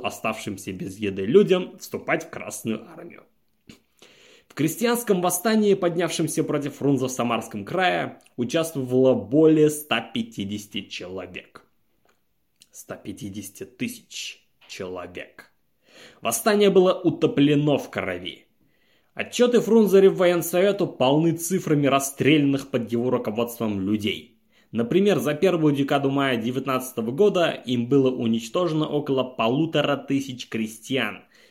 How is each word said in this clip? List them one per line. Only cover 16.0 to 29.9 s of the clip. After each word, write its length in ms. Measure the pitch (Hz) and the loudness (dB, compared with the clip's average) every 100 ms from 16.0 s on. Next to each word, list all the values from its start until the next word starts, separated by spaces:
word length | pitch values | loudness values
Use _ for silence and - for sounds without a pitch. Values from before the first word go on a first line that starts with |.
| - - | -20 -8
Восстание 480 | 110 120 226 208 202 | -6 -2 2 4 6
было 240 | 185 180 | 6 4
утоплено 840 | 175 170 - 156 147 143 147 147 131 | 2 0 0 0 4 4 4 2 0
в 120 | - | -2
крови. 560 | 101 95 90 90 67 _ _ _ _ _ _ _ | -6 -6 -6 -10 -14 _ _ _ _ _ _ _
Отчёты 460 | - - - 240 240 | -12 -8 0 4 4
Фрунзе 400 | 196 226 208 190 | 4 4 6 8
Реввоенсовету 880 | 190 180 180 175 - 180 202 196 170 | 6 6 4 2 0 2 2 2 -2
полны 460 | - 127 147 165 | 0 2 4 2
цифрами 520 | 165 - 190 - 151 139 | 0 -2 -2 0 2 4
расстрелянных 840 | 135 139 - 131 156 139 135 - | 2 0 0 4 4 4 0 -2
под 180 | - 110 | -6 -2
его 160 | 117 123 | -2 0
руководством 720 | 123 120 107 117 - 113 101 | -2 -2 -4 -4 -4 -4 -4
людей. 560 | 95 104 101 80 - _ _ _ _ | -2 -2 -2 -6 -10 _ _ _ _
Например, 480 | 110 117 175 202 165 | -4 0 2 4 2
за 140 | 127 | 0
первую 420 | 147 190 175 151 139 | 0 2 2 2 2
декаду 340 | 139 147 135 | 0 0 0
мая 280 | 139 135 120 | 0 0 0
девятнадцатого 720 | 113 131 131 131 127 - 113 | -2 -4 -2 -4 -4 -6 -4
года 380 | 139 208 180 160 | 2 2 4 0
им 400 | - 120 120 120 | -2 -4 -2 2
было 200 | 139 131 | 4 4
уничтожено 800 | 127 117 113 - 180 175 156 151 | 2 0 -2 -2 -2 -2 -2 -2
около 380 | 147 143 135 127 | -4 -2 -2 -2
полутора 720 | - 113 131 160 151 143 | -2 0 0 0 0 0